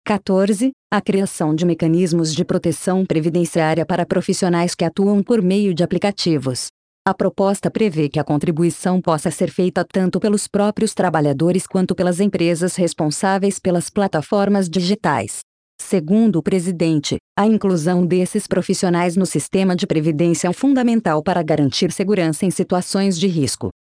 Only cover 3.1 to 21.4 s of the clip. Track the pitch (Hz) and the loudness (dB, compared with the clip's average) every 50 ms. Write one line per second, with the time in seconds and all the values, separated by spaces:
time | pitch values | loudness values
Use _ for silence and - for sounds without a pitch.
3.1 | - 160 156 180 160 175 170 - - 180 156 156 160 165 156 - 180 170 170 - | 0 0 0 0 0 0 -2 0 0 0 2 2 2 0 0 -2 0 -2 0 0
4.1 | - 180 - - 185 - 196 175 175 170 175 175 - - 180 165 - - 196 202 | 0 -2 0 -2 -2 0 0 0 2 2 0 -2 -2 -2 -2 -2 0 0 2 2
5.1 | 208 202 190 - 240 220 180 180 190 208 208 196 175 151 175 - 185 170 - 202 | 2 2 2 2 2 2 2 2 2 2 2 0 0 0 0 0 0 -2 -2 -2
6.1 | 202 - - 175 160 139 131 131 123 - - - _ _ _ _ _ _ - 190 | -2 -2 0 0 0 0 0 -2 -4 -6 -8 -12 _ _ _ _ _ _ -4 -4
7.1 | 190 - 202 185 - - 196 196 202 - - 175 - - 220 208 147 156 147 143 | -2 0 -2 -2 0 0 0 0 0 -2 -4 -4 -2 0 -2 0 0 0 -2 -2
8.1 | - 151 - - 151 147 160 185 160 151 175 170 - - - 180 185 180 - 175 | -2 -4 -2 0 -2 0 0 -2 0 0 0 0 -2 -2 -2 0 0 0 0 0
9.1 | 160 147 - 180 - - 185 151 - - 180 185 - 185 170 - - 196 185 180 | -2 0 -2 -4 -2 -2 -4 -2 0 0 -2 0 0 -2 -4 -2 0 0 0 0
10.1 | - 180 - 214 208 202 - - - 202 202 214 208 - 220 214 - - 185 180 | 0 0 0 0 0 0 -2 -2 -2 0 0 0 0 0 -2 -2 0 0 -2 0
11.1 | 165 156 147 147 139 139 160 175 180 190 - - - 190 185 - 180 - 180 180 | 2 2 2 2 0 2 0 2 2 0 -2 -2 -2 -2 -2 -2 -2 -2 0 -2
12.1 | 175 165 208 202 190 175 170 170 175 160 180 180 - - 175 165 - - 156 151 | 0 0 0 0 0 0 0 0 0 0 -2 -4 -2 0 -2 -2 -2 -2 -4 -4
13.1 | 147 - - 190 196 190 190 196 196 - - 190 175 175 - - - 208 196 196 | -2 -2 0 0 0 0 0 -2 -2 -2 -2 0 0 0 -2 -2 -2 -2 -2 0
14.1 | - 156 143 - 214 202 196 208 202 196 190 170 160 190 175 180 208 - - 170 | -2 -4 -2 0 0 0 2 2 2 0 0 0 -2 -2 0 -2 -2 -2 0 0
15.1 | 143 120 101 - - - - _ _ _ _ _ _ - - - 208 185 156 156 | 0 0 -2 -6 -8 -12 -14 _ _ _ _ _ _ -14 -6 -2 -2 -2 0 2
16.1 | 202 220 233 220 175 160 - 208 190 185 165 185 180 160 175 165 160 147 147 - | 2 4 4 4 2 2 0 0 -2 0 0 -2 -2 0 0 2 2 0 0 -2
17.1 | 131 - _ _ - - 202 220 220 202 - 190 185 165 147 180 180 180 180 160 | -6 -6 _ _ -2 0 2 2 2 2 2 0 0 2 0 0 2 2 2 2
18.1 | 175 185 180 - - 208 - - 185 185 175 - 190 - 196 180 175 170 175 180 | 2 0 0 0 -2 -4 -4 -2 -2 -2 0 -2 -2 0 0 0 2 2 0 0
19.1 | 165 196 185 - - 151 - - - 190 190 185 180 170 202 - - 160 151 165 | 0 0 -2 0 -2 -4 -4 -2 0 0 2 2 0 0 0 0 0 0 2 0
20.1 | 151 147 170 170 165 - - 175 175 - 269 277 277 254 240 240 233 226 - 185 | 2 2 2 2 2 2 0 -2 -2 0 2 2 2 4 2 2 2 2 2 0
21.1 | 156 151 151 196 175 180 | 0 0 0 0 0 0